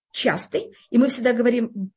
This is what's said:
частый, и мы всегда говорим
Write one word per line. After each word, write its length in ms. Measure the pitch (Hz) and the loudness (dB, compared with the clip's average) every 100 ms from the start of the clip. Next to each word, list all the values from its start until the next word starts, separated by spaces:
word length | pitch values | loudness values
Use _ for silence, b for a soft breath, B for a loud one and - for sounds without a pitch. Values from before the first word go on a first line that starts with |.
| _ | _
частый, 640 | - - - - - - b b | -4 -2 -2 -4 -6 -8 b b
и 80 | - | 2
мы 120 | 269 | 2
всегда 240 | 262 247 | 2 0
говорим 580 | 233 240 240 226 202 190 | 2 2 2 -2 -6 -10